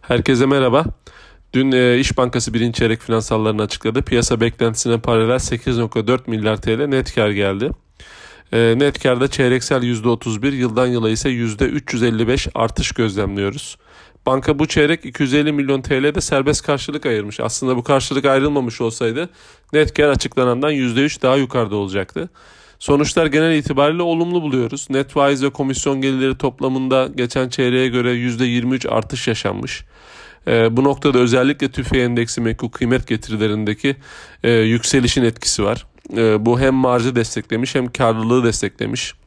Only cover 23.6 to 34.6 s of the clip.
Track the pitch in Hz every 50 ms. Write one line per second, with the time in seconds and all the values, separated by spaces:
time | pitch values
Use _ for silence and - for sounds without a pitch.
23.6 | 131 - 143 131 143 147 160 175 175 170 165 165 170 175 175 175 160 151 131 131
24.6 | 120 113 135 135 - - 131 135 135 135 - 147 139 139 143 131 135 139 127 -
25.6 | 143 135 135 - - 143 139 135 131 135 135 131 131 135 127 127 - 135 127 -
26.6 | 131 131 131 131 131 131 131 131 131 135 143 - 123 120 - 139 127 127 123 -
27.6 | 131 123 123 127 131 131 117 123 120 123 123 120 123 123 117 113 131 123 120 123
28.6 | 117 123 131 127 - 113 113 113 110 - - 127 - - 113 - - 98 98 98
29.6 | - - - - - _ _ - - - - - - - - _ _ - 117 117
30.6 | 113 113 113 123 135 139 139 135 - 147 131 123 123 120 117 127 127 135 147 139
31.6 | 147 131 - - 127 - 139 131 123 120 120 120 117 113 - - 117 113 113 -
32.6 | - 110 - - 127 117 123 127 120 - 117 107 - - 110 107 107 107 104 107
33.6 | 107 104 107 - - 139 139 - - - - - - - - _ - 117 117 113